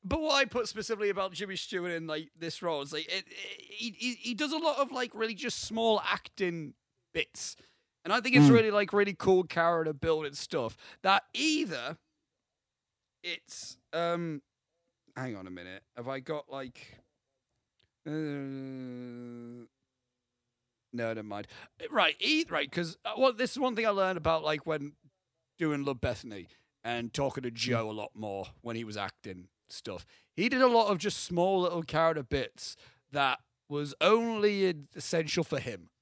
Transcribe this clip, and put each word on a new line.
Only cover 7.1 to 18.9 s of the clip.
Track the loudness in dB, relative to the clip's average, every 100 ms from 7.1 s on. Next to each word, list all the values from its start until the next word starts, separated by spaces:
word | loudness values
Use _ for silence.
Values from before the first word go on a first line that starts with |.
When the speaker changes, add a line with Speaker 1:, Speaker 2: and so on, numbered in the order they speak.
Speaker 1:
bits. | -4 -4 -6 -10 -10 -20 _ _ _
And | -2
I | 0
think | 6 10
it's | 12
Speaker 2:
Mm. |
Speaker 1:
really, | 10 8
like, | 2 2
really | 4 4
cool | 2 6 6
character | 4 2 4 4 0
building | 0 2 2 0
stuff | -8 -4 -2 -2 -6 -20 -2
that | 2 2 _
either | -2 0 0 -2 -4 -6 -8 _ _ _ _ _ _ _ _ _ _ _ _
it's, | -10 -10 _ -12 -12 -16 _
um, | -2 0 0 -4 -6 _ _ _ _ _ _ _
hang | -10 -8 -8
on | -10
a |
minute. | -12 -14 -16 _ -12
Have | -8
I | -8
got, | -6 -8 -8
like, | -12 -12 -16 -20 -20 _ _ _ _ _ _ _ _ _ _ -8
uh, |
no, | -6 -4 -6 -8 -8 -10 -10 -12